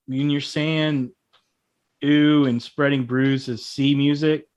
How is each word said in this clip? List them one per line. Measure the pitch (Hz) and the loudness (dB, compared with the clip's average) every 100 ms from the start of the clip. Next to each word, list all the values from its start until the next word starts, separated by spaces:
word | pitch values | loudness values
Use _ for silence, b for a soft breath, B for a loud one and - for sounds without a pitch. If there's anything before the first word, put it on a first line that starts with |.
| - | -8
when | 131 147 | -4 -2
you're | 143 | -2
saying | 139 156 151 156 156 147 123 - _ _ _ _ _ _ _ _ | -4 -4 -2 -2 0 -2 -4 -10 _ _ _ _ _ _ _ _
Ooh | 143 147 147 151 139 | 0 4 4 4 2
and | 120 | 0
Spreading | - - 143 143 123 | -4 -2 0 0 -2
Brews | 123 135 135 135 | 0 0 0 -4
is | 113 | -10
C | - - 139 | -10 -2 0
music. | 143 139 143 156 156 - | 2 2 2 0 -2 -4